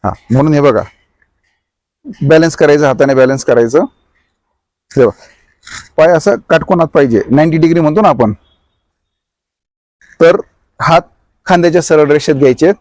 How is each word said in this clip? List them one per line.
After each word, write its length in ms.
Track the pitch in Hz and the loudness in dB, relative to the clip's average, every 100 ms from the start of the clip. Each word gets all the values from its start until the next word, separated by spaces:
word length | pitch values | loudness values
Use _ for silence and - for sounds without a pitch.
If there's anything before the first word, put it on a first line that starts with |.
हा, 80 | 98 - _ | -8 -8 _
म्हणून 240 | 127 151 | -2 0
हे 60 | 147 | 2
बघा, 220 | 143 107 92 _ _ _ _ _ _ _ _ _ _ _ 294 - | 2 0 -4 _ _ _ _ _ _ _ _ _ _ _ -20 -8
बॅलन्स 340 | 139 160 165 - | 0 2 2 0
करायचं, 300 | 151 147 147 | 0 2 0
हाताने 280 | 127 139 | 0 0
बॅलन्स 300 | 131 131 135 | 2 0 0
करायचं. 360 | - 117 117 139 269 _ _ _ _ _ _ _ _ _ _ - | -2 0 2 0 -2 _ _ _ _ _ _ _ _ _ _ -2
हे 100 | 117 | -2
बघा, 140 | - - _ _ _ - - - - | -2 -20 _ _ _ -20 -20 -12 0
पाय 120 | 160 | 0
असा 220 | 165 202 117 _ | 2 -2 -4 _
काटकोनात 360 | 165 - 180 160 | -4 -2 -4 -2
पाहिजे, 360 | - 139 110 - | 0 0 0 0
नाइंटी 260 | 135 160 160 | 0 0 0
डिग्री 240 | 160 170 | 0 0
म्हणतो 200 | 151 156 | -2 0
ना 80 | 208 | 0
आपण. 240 | 131 113 110 _ _ _ _ _ _ _ _ _ _ _ _ _ _ _ _ _ _ | 0 -2 -4 _ _ _ _ _ _ _ _ _ _ _ _ _ _ _ _ _ _
तर 160 | 165 190 - _ _ _ | 0 0 -6 _ _ _
हात 200 | - 170 - _ _ _ - | -2 -2 -2 _ _ _ -4
खांद्याच्या 360 | 175 175 170 | 0 0 0
सरळ 300 | 156 156 147 | 0 0 2
रेषेत 220 | 147 - | 0 -2
घ्यायचे 320 | 139 139 123 160 | 0 0 2 0
आहेत. 100 | 202 | -2